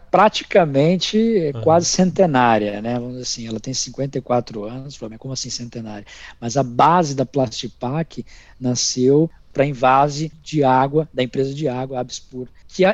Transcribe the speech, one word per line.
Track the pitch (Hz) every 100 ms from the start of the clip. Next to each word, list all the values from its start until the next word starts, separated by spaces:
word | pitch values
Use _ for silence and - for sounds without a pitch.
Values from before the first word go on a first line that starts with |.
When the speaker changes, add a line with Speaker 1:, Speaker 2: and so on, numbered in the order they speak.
| -
Speaker 1:
praticamente | 180 214 - - 208 165 135 151 180 - 214 226 220
é | 160
Speaker 2:
Aham. | 139
Speaker 1:
quase | 110 165 170
centenária, | - 185 - 185 131 120 110 104 104
né? | 113 123
Vamos | 123
dizer | 127
assim, | 123 - 113
ela | 110
tem | 135
cinquenta | 131 - 120 139 135
e |
quatro | - 123 117 110
anos, | 104 127 139 139
Flamengo, | 113 110
como | 135
assim | 127 123
centenária? | - 120 117 110 104 98 - - -
Mas | 117 139
a |
base | 123 120 139 175 156
da | 135
Plastipac | 123 143 123 - 117 - 123 147 165 - 113 - - -
nasceu | 127 123 - 131 127 143 165 - -
pra | -
envase | 139 131 127 135 147 143 156 -
de | - 156
água, | 135 127 139 147 156
da | 127
empresa | 127 135 135
de | 139 151
água, | 123 131 131
Abspur, | 123 - - 127 123 - -
que | -
a-, | 185